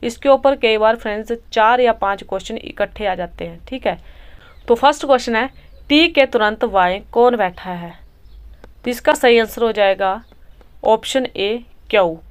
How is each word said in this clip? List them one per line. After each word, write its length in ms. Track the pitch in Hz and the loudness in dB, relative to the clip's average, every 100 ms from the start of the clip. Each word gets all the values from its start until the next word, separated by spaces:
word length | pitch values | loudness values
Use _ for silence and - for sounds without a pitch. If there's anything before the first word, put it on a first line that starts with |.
इसके 260 | 240 233 277 | -8 -4 2
ऊपर 260 | 269 269 277 | 4 4 0
कई 220 | 233 220 | 0 2
बार 180 | 214 226 | 2 0
फ्रेंड्स 360 | 226 208 220 233 - | -4 -8 -8 -10 -6
चार 280 | - 220 247 | 0 2 4
या 120 | 247 | 2
पांच 320 | 226 196 196 | 0 -2 -4
क्वेश्चन 340 | - 190 185 226 | -6 -10 -8 -12
इकट्ठे 480 | - - 202 - 208 | -12 -8 -8 -4 -6
आ 100 | 185 | -6
जाते 300 | 175 - 170 | -8 -10 -14
हैं, 140 | 170 - | -14 -14
ठीक 200 | 262 226 | -6 -6
है। 100 | 170 - - - - - - - | -6 -12 -20 -20 -20 -20 -20 -2
तो 80 | 233 | 2
फर्स्ट 300 | 277 302 285 | 2 0 2
क्वेश्चन 300 | 262 240 226 | 0 2 -4
है, 140 | 254 - - - - | -4 -8 -20 -20 0
टी 180 | 294 339 | 2 2
के 180 | 330 262 | 2 2
तुरंत 400 | 247 214 214 240 | 2 0 -2 -2
बाएं 360 | 190 180 190 214 | 2 0 0 -6
कौन 240 | - 247 240 | 2 2 2
बैठा 360 | 190 180 190 | -2 -4 -12
है? 220 | 175 170 - - _ - - - - - - - | -10 -12 -16 -20 _ -20 -20 -20 -20 -20 -12 -8
तो 40 | |
इसका 240 | 247 - | -4 0
सही 260 | 302 254 233 | 2 4 4
आंसर 240 | 220 226 | 2 -2
हो 80 | 226 | -4
जाएगा 520 | 214 196 190 196 196 - - - - - - | 2 0 2 -2 -4 -10 -20 -20 -20 -20 -6
ऑप्शन 440 | - 220 - 269 247 - | 0 0 0 -4 -4 -4
ए, 280 | 196 233 233 - - | -4 -4 -10 -20 -2
क्यू। 300 | 214 180 165 - | 0 0 -2 -14